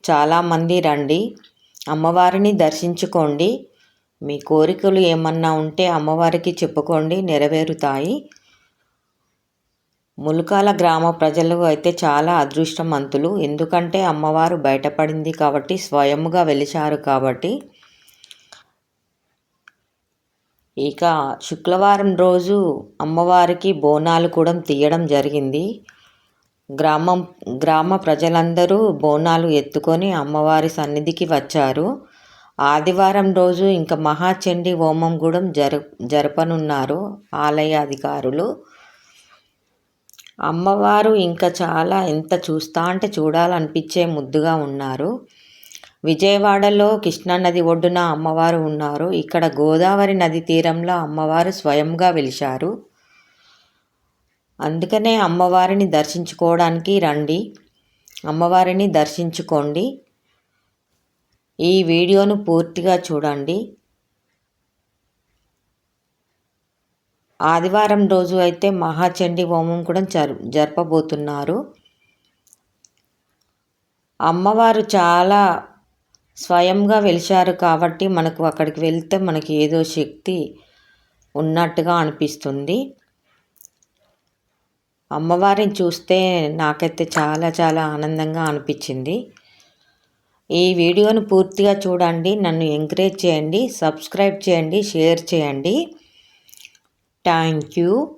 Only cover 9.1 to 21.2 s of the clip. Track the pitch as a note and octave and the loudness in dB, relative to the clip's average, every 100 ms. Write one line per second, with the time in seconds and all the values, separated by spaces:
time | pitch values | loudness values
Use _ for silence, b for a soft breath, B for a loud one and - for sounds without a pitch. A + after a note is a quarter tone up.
9.1 | _ _ _ _ _ _ _ _ _ _ | _ _ _ _ _ _ _ _ _ _
10.1 | - D3 D#3+ E3 G3 G3+ G3+ F3 D#3+ E3+ | -8 -2 -2 0 2 2 2 2 4 0
11.1 | E3 D#3 D#3 E3 E3+ E3+ D3+ E3+ F3 E3 | 2 0 2 0 2 2 2 0 0 0
12.1 | C#3+ D#3 E3+ C#3+ C#3 D#3+ - E3 D3 C#3 | 2 2 2 0 0 -2 -2 -2 -2 -2
13.1 | C#3 E3 G3+ D3 D3 D#3+ F3 E3+ F#3 F#3 | -2 -2 -2 -4 -4 -2 -2 0 -2 0
14.1 | D#3 D#3 D#3+ E3 F3 C#3+ C3+ D3 D3+ D#3 | 0 0 0 0 0 0 0 -2 -2 -2
15.1 | D#3 D#3 D#3+ D3 C#3+ C#3+ F#3 - C#3+ C#3 | -2 -6 0 0 0 -4 -6 -2 0 2
16.1 | D3 E3 F3+ D#3+ C#3+ C#3+ E3+ D3+ D3 D3 | 0 0 0 2 0 -2 -2 -2 -2 -2
17.1 | C3+ C3 B2 F3 C#4 - b b b b | 0 0 -2 -6 -6 -10 b b b b
18.1 | b b b b b b _ _ _ _ | b b b b b b _ _ _ _
19.1 | _ _ _ _ _ _ _ _ _ _ | _ _ _ _ _ _ _ _ _ _
20.1 | _ _ _ _ _ _ - C#3 C#3+ E3+ | _ _ _ _ _ _ -6 -6 -2 0
21.1 | D#3 | 0